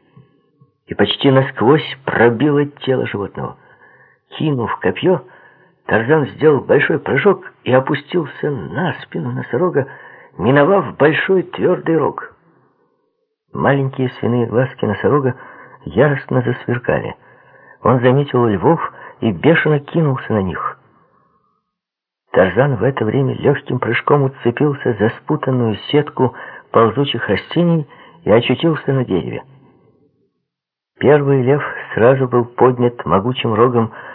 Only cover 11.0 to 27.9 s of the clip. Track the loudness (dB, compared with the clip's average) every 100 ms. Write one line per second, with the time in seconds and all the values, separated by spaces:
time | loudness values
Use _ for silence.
11 | 2 2 0 0 0 -2 0 0 0 0
12 | 0 -4 -12 _ _ _ _ _ _ _
13 | _ _ _ _ _ -4 0 0 0 -2
14 | -6 -4 -2 0 0 0 -2 -2 -4 -2
15 | 0 2 0 -4 -12 -20 -20 -18 -6 0
16 | 2 0 -2 -2 -2 -4 -4 -4 -2 -4
17 | -4 -12 _ _ _ -20 -20 -4 0 2
18 | 4 2 2 0 2 2 2 0 -2 -12
19 | -20 -6 -4 0 2 2 2 -2 -2 -2
20 | 0 -2 -2 -2 -2 -4 -8 -10 _ _
21 | _ _ _ _ _ _ _ _ _ _
22 | _ _ _ 0 2 2 0 2 -2 -2
23 | -2 0 0 0 0 0 -2 -4 -2 -2
24 | 0 2 0 -2 -2 0 0 0 -4 0
25 | 0 -2 -6 -4 -2 0 0 -4 -2 0
26 | 0 0 -2 -2 -18 -20 -2 2 4 2
27 | -2 -2 -2 -2 -2 0 2 2 -2